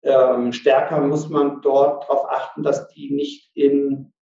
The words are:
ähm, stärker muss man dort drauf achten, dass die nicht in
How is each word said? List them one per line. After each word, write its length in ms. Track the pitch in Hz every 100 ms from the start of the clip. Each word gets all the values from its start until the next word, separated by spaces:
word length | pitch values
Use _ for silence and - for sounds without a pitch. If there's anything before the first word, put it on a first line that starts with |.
ähm, 500 | 139 135 127 123 120
stärker 480 | 117 143 135 139 156
muss 280 | 139 151 156
man 340 | 151 143 139
dort 440 | 143 139 139 - -
drauf 180 | 135 -
achten, 340 | 135 - -
dass 260 | 151 - -
die 240 | 156 143
nicht 380 | 143 143 - _
in 580 | - 143 143 139 139 139 _